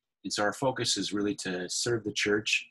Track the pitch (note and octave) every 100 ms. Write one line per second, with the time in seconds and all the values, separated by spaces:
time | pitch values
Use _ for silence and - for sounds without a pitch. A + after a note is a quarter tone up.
0 | _ _ F#2 - G#2 - C3+ B2+ A#2 G2+
1 | F#2 G2+ G2+ G2+ F#2+ F2+ F2+ - B2 A#2
2 | G#2 - G#2 G#2+ A2 - -